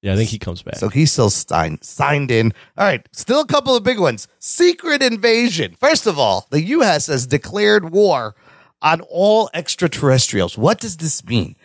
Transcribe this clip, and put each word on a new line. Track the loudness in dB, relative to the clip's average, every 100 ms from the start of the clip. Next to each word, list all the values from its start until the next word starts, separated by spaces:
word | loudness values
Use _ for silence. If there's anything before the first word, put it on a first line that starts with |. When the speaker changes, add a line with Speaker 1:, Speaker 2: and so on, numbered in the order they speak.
Speaker 1:
Yeah, | 0
I | 0
think | 0
he | -4
comes | -8 -12
back. | -12 -6
Speaker 2:
So | -2
he's | 2 2
still | 4 2
signed, | 0 -2 -2 -2 -4
signed | -14 -4 -2 0 0
in. | 2 2 -2 -14 -2
All |
right, | 0 -2 _
still | -12 -2 0
a | 2
couple | -2 0 0
of |
big | 0 0
ones. | 0 -2 -10 _
Secret | -6 2 2 2 -4 0
invasion. | 0 0 0 2 2 0 -6 0
First | 2 2 0
of | 0
all, | 2 0 -2
the | -4
U | 0 0
S | 2 2 0
has | -4 -2
declared | -2 -2 -2 2 2 2
war | 2 2 2 -2 -12 _ _ _ _
on | 0 0
all | -2 0 2 2 0
extraterrestrials. | -6 -8 -4 -2 0 2 2 2 -2 -4 0
What | 0 0
does | -4 -6
this | -6 -6
mean? | -2 -2 -2 -10